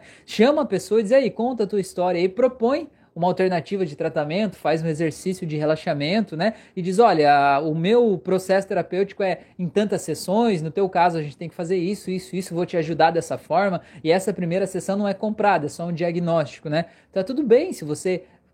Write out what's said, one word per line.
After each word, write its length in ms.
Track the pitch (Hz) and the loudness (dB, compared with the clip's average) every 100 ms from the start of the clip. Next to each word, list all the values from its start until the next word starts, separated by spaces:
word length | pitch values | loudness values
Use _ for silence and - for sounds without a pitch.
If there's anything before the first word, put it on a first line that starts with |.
| - - | -6 -20
Chama 380 | - - 247 302 | -10 4 6 6
a 20 | |
pessoa 360 | 254 185 - 220 | 0 -2 0 0
e 20 | |
diz, 80 | 202 | 4
"Aí, 180 | 269 233 | 4 4
conta 320 | - 240 240 | -2 -4 -2
a 20 | 202 | -2
tua 140 | 208 | -2
história." 400 | 185 - 180 170 | -4 -2 0 2
E 80 | 185 | 0
propõe 600 | 185 170 - 226 294 311 _ _ | 2 0 2 0 0 -4 _ _
uma 140 | 165 175 | -2 0
alternativa 580 | 180 185 175 - 196 | 2 0 0 -4 -4
de 120 | 175 143 | -4 -4
tratamento, 600 | 160 156 147 180 214 - | -4 -2 -2 -2 -4 -2
faz 260 | - 165 | -2 0
um 40 | 165 | -2
exercício 580 | 151 160 - 185 185 170 | -2 -4 -4 -6 -6 -6
de 100 | 151 | -2
relaxamento, 800 | 151 156 175 143 147 214 214 160 | 0 0 -2 -4 0 -2 -2 -2
né? 180 | 202 220 - - | -2 -4 -12 -8
E 60 | |
diz, 180 | 175 185 | -2 4
"Olha, 600 | 233 165 147 143 143 139 | 4 6 6 6 4 2
o 140 | 160 | 0
meu 440 | 160 180 240 233 180 | -2 2 4 2 0
processo 500 | - 185 185 190 190 | -2 -2 0 0 0
terapêutico 540 | 190 165 180 196 - | -4 -2 -2 -4 -2
é 180 | 190 170 - - | -2 -2 -8 -8
em 100 | 175 | -2
tantas 340 | 202 208 190 | 0 0 -2
sessões, 600 | - - - 202 233 180 | -4 -8 -2 0 2 0
no 80 | 160 | -2
teu 180 | 196 190 | -2 0
caso 300 | 180 175 165 | 2 2 2
a 40 | |
gente 140 | 147 - | -6 -10
tem 120 | 170 | -14
que 60 | - | -8
fazer 200 | 170 185 | -2 -2
isso, 360 | 170 208 - | -2 -4 -6
isso, 240 | 185 - 180 | -6 -6 -8
isso, 180 | 185 | -6
vou 100 | 170 | -4
te 120 | 175 175 | -2 -2
ajudar 340 | 165 165 160 | -2 2 2
dessa 260 | 170 - 131 | 2 -4 -8
forma." 440 | - 160 196 175 - 156 | -2 0 0 -2 -8 -6
E 100 | 156 | 0
essa 200 | 185 185 | 0 0
primeira 340 | 185 175 180 190 | -4 -2 -2 -2
sessão 300 | 180 180 202 | -4 -4 -2
não 120 | 202 | -2
é 60 | |
comprada, 520 | 196 214 220 202 175 143 | -4 -6 0 2 2 0
é 20 | |
só 180 | - 170 | -6 -6
um 60 | |
diagnóstico, 760 | 160 175 170 170 165 139 - 160 | -2 -2 -2 0 0 -2 -8 -4
né? 180 | 151 165 _ _ | -4 -4 _ _
Tá 120 | 196 | -6
tudo 180 | 190 262 | -4 -4
bem, 300 | 262 240 359 | 4 4 4
se 120 | - | -6
você 380 | 151 151 185 185 - _ _ | -6 -4 -2 -4 -6 _ _